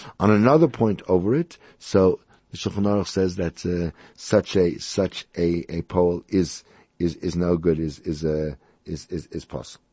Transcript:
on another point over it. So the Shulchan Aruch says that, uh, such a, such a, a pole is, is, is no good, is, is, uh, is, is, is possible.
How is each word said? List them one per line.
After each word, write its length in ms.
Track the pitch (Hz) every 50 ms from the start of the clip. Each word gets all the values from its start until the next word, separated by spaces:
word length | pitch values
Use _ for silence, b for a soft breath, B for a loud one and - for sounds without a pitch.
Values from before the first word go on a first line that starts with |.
| B B B B
on 120 | 95 104
another 380 | 107 104 110 127 147 160 165 131
point 340 | - - 117 107 95 - - -
over 260 | 92 87 90 107 131
it. 220 | 165 170 - - - b b b b
So 420 | - - - 98 92 92 87 - _ _ b b b b
the 80 | - -
Shulchan 260 | - 104 90 101 101
Aruch 220 | 101 104 101 90
says 300 | - - 95 95 92 90
that, 280 | 95 87 85 - - -
uh, 280 | 90 90 87 85 78 - B B B B
such 400 | B - - 107 101 - - -
a, 220 | 98 90 87 - -
such 480 | - - - 101 95 - - - - _ -
a, 280 | 87 87 85 85 85 - -
a 100 | 85 85
pole 420 | - - 90 90 90 87 87 85 - -
is, 360 | 104 95 85 78 - - - b b b b b b -
is, 160 | 87 85 -
is 200 | - - 90 82
no 200 | 87 87 87 87
good, 220 | 82 82 85 80 80
is, 220 | 80 76 71 -
is, 240 | - 80 78 73 80
uh, 320 | 78 78 78 78 76 69 - b b b b b
is, 220 | 82 82 73 - -
is, 160 | 92 78 - -
is 160 | - 78 -
possible. 400 | - - - - - - - _ _